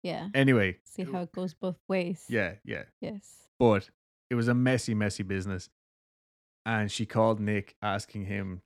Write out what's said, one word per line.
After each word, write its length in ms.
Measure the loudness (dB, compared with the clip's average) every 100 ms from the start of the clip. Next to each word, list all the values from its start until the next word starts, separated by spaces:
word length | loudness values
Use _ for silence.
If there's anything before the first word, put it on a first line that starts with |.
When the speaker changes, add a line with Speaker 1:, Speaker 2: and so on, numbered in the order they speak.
Speaker 1:
Yeah. 260 | -6 -6 -2
Speaker 2:
Anyway. 440 | 4 6 6 4 -2
Speaker 1:
See 200 | _ -10
how 160 | -6 -6
it 120 | -6
goes 200 | -6 -8
both 240 | -6 -8 -8 -2
ways. 380 | -2 -2 -6 -2
Speaker 2:
Yeah, 240 | -2 -2 -6
yeah. 200 | -10 -10 -10 _
Speaker 1:
Yes. 400 | -12 -12 -16 -20 _ _
Speaker 2:
But 320 | 4 4 0 _ _ _ _
it 40 | -2
was 120 | 2
a 60 |
messy, 400 | 2 4 2 0
messy 280 | 0 0 -2
business. 460 | -4 -4 -4 -6 -8 _ _ _ _ _ _ _ _ _ -2
And 240 | 0 0
she 160 | -4 -2
called 320 | 4 4 4
Nick 360 | 0 -2 -4 _
asking 440 | -4 -4 -4 -10 -6
him 360 | -6 -6 -10